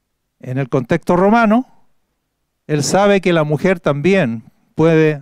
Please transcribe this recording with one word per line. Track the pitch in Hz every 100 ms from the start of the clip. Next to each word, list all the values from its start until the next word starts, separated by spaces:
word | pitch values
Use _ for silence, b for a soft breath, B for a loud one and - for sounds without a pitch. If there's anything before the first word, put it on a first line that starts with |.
| _ _ _ _
en | 127 127
el | 139
contexto | 135 - 170 - 175
romano, | 196 233 220 233 - _ _ _ _ _ _ _ _ _ -
él | 147
sabe | 139 180 202 196
que | 180
la | 165
mujer | 151 151 185 180
también | 165 143 175 196 127 113 - _ _ -
puede | 160 160 156 143